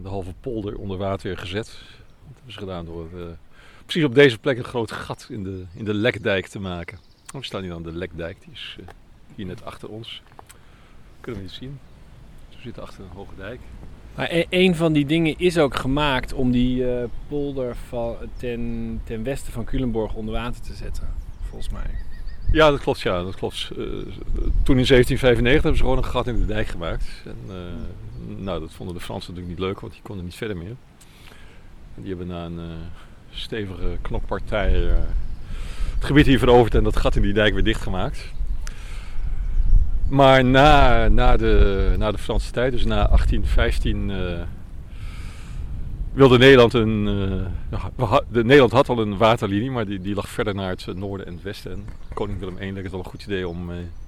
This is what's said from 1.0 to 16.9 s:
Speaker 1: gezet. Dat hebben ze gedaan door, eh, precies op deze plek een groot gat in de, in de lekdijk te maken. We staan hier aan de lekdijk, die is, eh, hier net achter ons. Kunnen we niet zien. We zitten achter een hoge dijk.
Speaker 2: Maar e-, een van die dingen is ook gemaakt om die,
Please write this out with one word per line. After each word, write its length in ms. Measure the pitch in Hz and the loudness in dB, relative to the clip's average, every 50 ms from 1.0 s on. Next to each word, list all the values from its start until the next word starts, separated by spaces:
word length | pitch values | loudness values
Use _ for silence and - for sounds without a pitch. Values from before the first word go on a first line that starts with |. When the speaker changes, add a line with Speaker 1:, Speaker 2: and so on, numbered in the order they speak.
| 98 98 98 98 - 101 90 | -4 -6 -6 -6 -6 -8 -10
Speaker 1:
gezet. 280 | - - 85 90 107 117 | -8 -10 -8 -8 -8 -8
Dat 680 | - - - - - - - - - - _ - - - | -10 -14 -20 -20 -20 -20 -20 -20 -20 -20 _ -20 -20 -20
hebben 180 | _ - 120 101 | _ -20 -20 -16
ze 60 | - | -14
gedaan 260 | 104 95 92 85 85 | -12 -10 -10 -10 -10
door, 220 | 82 82 85 85 82 90 | -12 -12 -12 -14 -14 -14
eh, 100 | 90 85 85 85 - - - - - - - - - - | -14 -14 -14 -14 -18 -20 -20 -20 -20 -20 -20 -20 -20 -12
precies 180 | - - 175 151 | -6 -2 -2 0
op 120 | 135 113 | 2 6
deze 220 | 139 143 135 113 - | 6 6 6 4 2
plek 180 | - 147 127 | -4 -4 -4
een 60 | 117 117 | -4 -6
groot 280 | - - 120 113 - | -8 -6 -6 -6 -6
gat 360 | - - - - 120 - - - | -8 -12 -12 -12 -14 -14 -14 -14
in 140 | 127 107 95 | -12 -10 -10
de, 200 | 95 95 92 92 87 85 | -10 -10 -12 -14 -16 -14
in 120 | - 110 | -10 -6
de 80 | 101 107 | -4 -2
lekdijk 540 | 101 110 123 - 101 85 113 98 92 90 | 0 0 -2 -2 -2 -2 -2 -2 -2 -4
te 120 | - - 113 | -6 -10 -10
maken. 400 | 95 92 87 87 85 - - - _ - _ _ _ - | -10 -8 -8 -10 -10 -14 -16 -20 _ -20 _ _ _ -18
We 120 | - 139 120 | -16 -14 -14
staan 200 | - - 98 95 | -12 -10 -10 -10
hier 100 | 90 85 | -10 -10
aan 100 | 85 82 | -10 -12
de 80 | 82 | -12
lekdijk, 460 | 82 85 92 92 82 80 82 85 95 _ - | -10 -10 -10 -10 -10 -12 -12 -12 -12 _ -20
die 100 | - 127 | -20 -20
is, 240 | - - - - - | -18 -18 -18 -18 -18
eh, 60 | - - - - - - - - - - - | -20 -20 -20 -20 -20 -20 -20 -20 -20 -20 -16
hier 100 | - 98 | -14 -12
net 200 | 90 90 - - | -12 -12 -12 -14
achter 240 | - - - - 98 | -16 -16 -16 -16 -16
ons. 320 | 104 113 117 - - - - - - - - - - - - - - - - - - - - - - - | -16 -16 -16 -16 -18 -20 -20 -20 -20 -20 -20 -20 -20 -20 -20 -20 -20 -20 -20 -20 -20 -20 -20 -20 -20 -18
Kunnen 200 | - - 113 98 | -16 -14 -12 -12
we 60 | 98 | -12
niet 80 | 92 - | -14 -14
zien. 220 | - 127 135 143 131 - - - - - - - - - - - - - - | -14 -14 -14 -16 -16 -18 -20 -20 -20 -20 -20 -20 -20 -20 -20 -20 -20 -20 -20
We 60 | - - | -20 -18
zitten 220 | - 117 92 - 101 | -16 -16 -14 -14 -16
achter 200 | - - - 98 | -16 -18 -18 -20
een 60 | 87 87 | -18 -16
hoge 200 | 98 98 - - | -18 -16 -16 -16
dijk. 240 | 95 95 104 127 127 - - - - - - - - - - - | -16 -14 -14 -14 -16 -18 -18 -18 -18 -18 -18 -18 -20 -20 -16 -10
Speaker 2:
Maar 160 | - 135 - | -8 -6 -4
e-, 140 | 170 165 165 - | -2 -2 -2 0
een 260 | 180 180 185 185 170 | 0 2 4 4 4
van 180 | 156 170 160 156 | 2 2 2 2
die 120 | 147 143 | 2 2
dingen 320 | 135 160 165 165 156 - - | 2 2 2 2 0 0 0
is 180 | 175 175 160 | 0 0 2
ook 180 | 175 147 127 - | 2 2 2 0
gemaakt 580 | - - 131 135 147 151 143 127 127 - - - | -2 -4 -2 0 0 0 0 0 -2 -4 -4 -4
om 180 | 143 127 123 | -2 0 2
die, 400 | 123 123 123 127 123 127 127 123 | 2 2 2 2 0 0 -2 -2